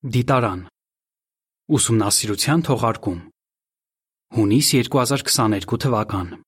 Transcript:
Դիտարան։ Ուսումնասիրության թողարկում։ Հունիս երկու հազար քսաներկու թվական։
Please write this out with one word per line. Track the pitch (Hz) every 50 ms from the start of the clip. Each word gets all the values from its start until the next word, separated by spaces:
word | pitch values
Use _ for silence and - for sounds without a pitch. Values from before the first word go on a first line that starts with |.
| -
Դիտարան։ | 135 117 123 120 123 139 127 120 110 92 90 90 - _ _ _ _ _ _ _ _ _ _ _ _ _ _ _ _ _ _ _ -
Ուսումնասիրության | 156 127 - - 113 110 104 101 - - - 104 104 98 - - 147 170 165
թողարկում։ | - 135 113 117 113 107 - - 101 90 85 85 - _ _ _ _ _ _ _ _ _ _ _ _ _ _ _ _ _ _ _ _ -
Հունիս | 113 107 101 107 135 143 -
երկու | - 127 117 - - 139
հազար | 127 120 139 131 -
քսաներկու | - - - 120 107 107 98 92 - - 107 -
թվական։ | 139 120 107 107 107 - 95 90 82 78 76 -